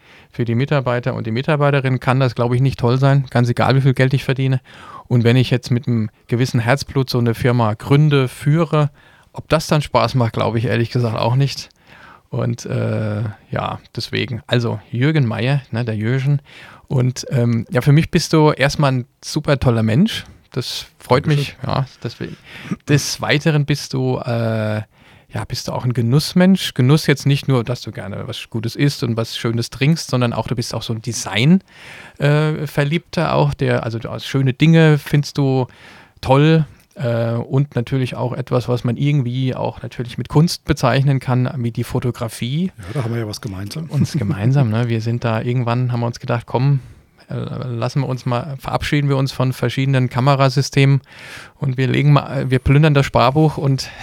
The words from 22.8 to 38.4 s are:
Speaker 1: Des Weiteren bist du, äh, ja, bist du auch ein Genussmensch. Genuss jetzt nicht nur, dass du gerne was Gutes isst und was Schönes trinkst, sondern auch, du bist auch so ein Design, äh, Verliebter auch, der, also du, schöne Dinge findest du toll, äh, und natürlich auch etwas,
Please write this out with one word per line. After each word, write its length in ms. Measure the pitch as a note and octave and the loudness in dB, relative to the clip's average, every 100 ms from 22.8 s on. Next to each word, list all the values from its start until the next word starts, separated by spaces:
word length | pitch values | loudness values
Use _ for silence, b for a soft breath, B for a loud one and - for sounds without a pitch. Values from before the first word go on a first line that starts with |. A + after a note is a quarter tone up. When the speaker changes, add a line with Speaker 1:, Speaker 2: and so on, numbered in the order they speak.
| - | 0
Speaker 1:
Des 320 | D3 - - | 0 0 -6
Weiteren 440 | - C#3+ E3 D3 C#3+ | -4 -2 0 0 0
bist 280 | D3 - | -4 -4
du, 240 | C3+ C3 B2+ | -4 -4 -4
äh, 640 | - A#2 A2+ A2 G#2+ G#2+ G#2+ b b b b | -4 -4 -2 -2 -4 -4 -8 b b b b
ja, 140 | G#2+ A2 | -10 -8
bist 220 | - - | -8 -8
du 60 | |
auch 100 | - B2 | -6 -4
ein 80 | |
Genussmensch. 800 | B2 A2+ C#3 - F3+ F#3 F#3+ - | -2 0 0 2 4 4 4 0
Genuss 320 | - B2+ D#3 - | 0 4 4 4
jetzt 200 | C#3 - | 0 2
nicht 220 | C#3 - | 0 2
nur, 160 | C3 | 0
dass 180 | A#2 B2 | 0 -6
du 100 | - | -8
gerne 360 | G#2+ G2 G#2 A2 | -12 -10 -10 -10
was 220 | A2+ - | -12 -8
Gutes 260 | A2+ A2+ - | -6 -6 0
isst 280 | C#3+ - | 0 0
und 120 | B2 A2 | -4 -2
was 200 | A2+ - | -4 -4
Schönes 320 | A#2+ A#2 A#2 | -4 -2 -6
trinkst, 400 | - C3+ E3 - | -2 0 0 0
sondern 240 | B2+ B2 | -2 0
auch, 140 | A2+ - | -2 -4
du 80 | A#2+ | -4
bist 180 | A#2+ | -6
auch 80 | - | -8
so 100 | - | -6
ein 80 | A2+ | -8
Design, 600 | A#2 A2 - G2 C3 F#3 B B B B B - | -6 -8 -4 2 4 4 B B B B B -2
äh, 480 | C#3+ D3 D#3 D#3 C#3+ | 0 2 0 -2 -6
Verliebter 680 | - C#3+ E3+ - - D#3 C3 | -2 -2 -2 -4 -4 0 2
auch, 180 | D3 | 0
der, 300 | C3+ C3 A#2+ | 0 0 0
also 160 | B2 A2+ | -2 -6
du, 100 | - A#2 | -8 -10
schöne 340 | - C3+ C3+ | -4 0 0
Dinge 440 | B2+ D#3 E3 D#3+ D3+ | 2 4 6 6 4
findest 400 | - C#3+ C#3 - | 2 -2 0 -2
du 300 | C#3 C3 B2+ B B B B _ | 0 0 -2 B B B B _
toll, 440 | - C3+ D#3 D#3+ D3+ b _ - | 2 4 6 4 2 b _ -6
äh, 380 | B2 A#2 A#2 | -4 -2 -2
und 420 | A#2 A#2+ C3+ C#3+ - | -2 0 0 0 -2
natürlich 400 | A#2+ C3+ B2+ - | -4 -2 -4 -4
auch 180 | B2 | -6
etwas, 340 | A#2+ | -6